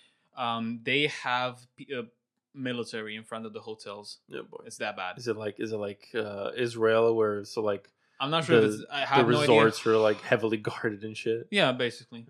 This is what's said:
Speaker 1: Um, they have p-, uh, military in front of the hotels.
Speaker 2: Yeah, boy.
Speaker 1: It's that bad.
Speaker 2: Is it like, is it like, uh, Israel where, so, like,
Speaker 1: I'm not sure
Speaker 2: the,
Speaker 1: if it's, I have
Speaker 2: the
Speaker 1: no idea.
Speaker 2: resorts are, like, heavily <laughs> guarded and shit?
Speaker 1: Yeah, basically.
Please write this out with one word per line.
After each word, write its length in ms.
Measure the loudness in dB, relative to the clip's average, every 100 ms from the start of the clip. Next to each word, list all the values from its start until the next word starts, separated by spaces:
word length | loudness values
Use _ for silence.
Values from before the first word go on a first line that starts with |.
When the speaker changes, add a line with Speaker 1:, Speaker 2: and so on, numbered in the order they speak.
| _ _ _ -6
Speaker 1:
Um, 440 | -4 -4 -4 -6
they 240 | 0 0 0 -2
have 360 | -4 -2 -2 -8 -18 -20
p-, 120 | -10 -8
uh, 60 | -8 _ _ _ _
military 600 | -8 -6 -4 -6 -8 -8
in 80 | -10
front 240 | -10 -10 -10
of 60 |
the 80 | -12
hotels. 580 | -12 -12 -12 -14 -14 -20 _
Speaker 2:
Yeah, 120 | -14
boy. 220 | -12 -16 -16
Speaker 1:
It's 120 | -6
that 180 | -6 -4
bad. 200 | -8 -6
Speaker 2:
Is 100 | -6
it 80 | -4
like, 240 | -6 -6
is 120 | -6
it 40 | -4
like, 320 | -6 -10 -8
uh, 360 | -6 -6 -6 -6 -2
Israel 580 | -4 2 4 6 4
where, 300 | 4 2 0
so, 160 | -6 -4
like, 260 | -2 -2 -8 _ _ -8
Speaker 1:
I'm 120 | -2
not 140 | -2
sure 160 | 4 6
Speaker 2:
the, 60 | 6
Speaker 1:
if 60 |
it's, 100 | 2 -6
I 100 | -6
have 260 | 4 6 6
Speaker 2:
the 60 |
Speaker 1:
no 60 | 4
idea. 120 | 6
Speaker 2:
resorts 320 | 8 6 4 2
are, 100 | 4
like, 240 | 4 2
heavily 340 | 2 2 2 -2
<laughs> 120 | -4
guarded 360 | -4 -6 -6
and 120 | -10 -6
shit? 300 | -4 -4 -2
Speaker 1:
Yeah, 200 | 2 2
basically. 540 | 2 -2 -4 -14 -20